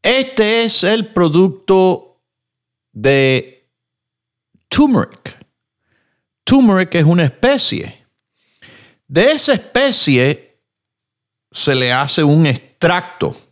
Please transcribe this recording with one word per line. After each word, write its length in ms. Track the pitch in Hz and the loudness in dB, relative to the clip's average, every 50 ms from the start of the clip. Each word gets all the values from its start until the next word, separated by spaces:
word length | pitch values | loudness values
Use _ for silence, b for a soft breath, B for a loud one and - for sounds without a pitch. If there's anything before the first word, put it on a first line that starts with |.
Este 600 | _ 202 240 262 262 262 - - 220 208 220 233 233 | _ 0 0 0 -2 -4 -2 -2 0 0 0 0 -2
es 220 | 226 - - - | -2 -2 -2 0
el 240 | 180 214 226 214 - | 0 0 -2 -4 -4
producto 1120 | - 196 175 165 147 131 165 196 - - _ - 196 190 185 185 180 - - _ _ _ _ _ _ _ _ _ _ _ _ _ _ _ _ _ _ | -2 0 0 2 2 2 2 2 0 -6 _ 0 2 2 2 2 0 -4 -8 _ _ _ _ _ _ _ _ _ _ _ _ _ _ _ _ _ _
de 760 | 113 107 135 139 139 135 135 131 127 - - _ _ _ _ _ _ _ _ _ _ _ _ _ _ _ _ _ _ _ _ _ _ _ _ | -4 -2 0 2 2 2 2 0 -2 -4 -8 _ _ _ _ _ _ _ _ _ _ _ _ _ _ _ _ _ _ _ _ _ _ _ _
turmeric. 720 | - - 294 294 254 165 - - - _ _ - - _ - _ _ _ _ _ _ _ _ _ _ _ _ _ _ _ _ _ _ _ _ | 0 0 2 2 2 0 -2 -4 -8 _ _ -20 -20 _ -20 _ _ _ _ _ _ _ _ _ _ _ _ _ _ _ _ _ _ _ _
Turmeric 500 | - 254 277 262 226 196 185 185 - - | 0 2 4 4 4 2 2 0 -2 0
es 80 | 147 156 | 0 2
una 180 | 151 170 175 170 | 2 2 2 0
especie. 800 | 135 - _ - 240 277 269 - - - 95 - - - _ _ _ _ _ _ _ _ b b b b b b b b b b b b b b | -2 -2 _ -2 0 0 0 -2 -4 -4 -6 -10 -12 -18 _ _ _ _ _ _ _ _ b b b b b b b b b b b b b b
De 240 | _ 139 156 202 262 | _ -2 0 2 2
esa 220 | 311 302 - - 269 | 0 0 0 -2 -2
especie 1040 | 196 - - - 233 269 277 226 - - - 139 123 123 135 147 - - _ _ _ _ _ _ _ _ _ _ _ _ _ _ _ _ _ _ _ _ _ | -2 -4 -6 -4 -2 -2 -2 -2 -2 0 0 2 2 2 0 -2 -4 -10 _ _ _ _ _ _ _ _ _ _ _ _ _ _ _ _ _ _ _ _ _
se 280 | _ - - - 135 | _ -6 -2 -2 -2
le 160 | 131 127 123 123 | 0 0 0 0
hace 320 | 127 139 139 - - 156 | -2 -2 -2 -2 0 0
un 200 | 143 147 156 165 | 2 2 2 2
extracto. 920 | 147 123 123 _ _ _ _ - 170 175 180 180 - - - 90 73 - - _ _ | 2 0 -4 _ _ _ _ -2 0 0 -2 -4 -8 -10 -8 -8 -8 -8 -10 _ _